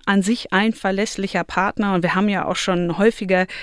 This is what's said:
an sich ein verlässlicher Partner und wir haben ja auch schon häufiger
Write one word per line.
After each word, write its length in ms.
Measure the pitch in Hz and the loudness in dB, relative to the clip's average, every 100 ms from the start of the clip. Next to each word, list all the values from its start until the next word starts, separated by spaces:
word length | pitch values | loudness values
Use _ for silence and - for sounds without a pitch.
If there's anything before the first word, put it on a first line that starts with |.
| - | 2
an 160 | 196 | 2
sich 320 | 190 240 - | 2 -2 0
ein 180 | 190 220 | 0 2
verlässlicher 720 | 220 190 196 220 - 196 185 | 0 -2 0 -2 -4 -4 -4
Partner 520 | 170 - 196 - 208 185 | -2 -2 0 0 0 2
und 80 | |
wir 100 | 165 | 0
haben 160 | 185 208 | 0 0
ja 160 | 190 - | 0 -2
auch 100 | - | -2
schon 440 | - 180 175 170 | 0 0 0 2
häufiger 480 | 208 - 190 185 185 - | 2 2 0 0 0 -6